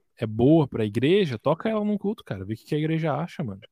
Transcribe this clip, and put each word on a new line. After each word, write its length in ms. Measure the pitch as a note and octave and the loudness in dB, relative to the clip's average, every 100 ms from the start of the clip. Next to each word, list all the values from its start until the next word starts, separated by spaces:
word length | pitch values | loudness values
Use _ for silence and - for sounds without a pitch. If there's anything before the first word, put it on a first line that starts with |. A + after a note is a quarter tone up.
| _ - | _ -8
é 100 | A2+ | -6
boa 400 | G#2+ B2 D#3+ C#3+ | 2 6 6 4
pra 160 | - | 0
igreja, 540 | A2 A2 C3 G3 F3 A#2+ | -2 0 2 2 2 -2
toca 300 | - E3 A3 | -2 -2 -2
ela 160 | A3 | -2
num 140 | G#3 G#3 | -2 -2
culto, 260 | G3 A3+ | -4 -8
cara. 200 | - G2+ | -8 -10
Vê 100 | F#2+ | -8
o 20 | G#2+ | -8
que 80 | |
que 100 | - | -4
a 40 | D3+ | -4
igreja 360 | D#3 D#3+ D#3+ | -2 -2 -2
acha, 280 | C3+ E3+ - | -4 -6 -8
mano. 160 | C3+ G2 - | -8 -10 -16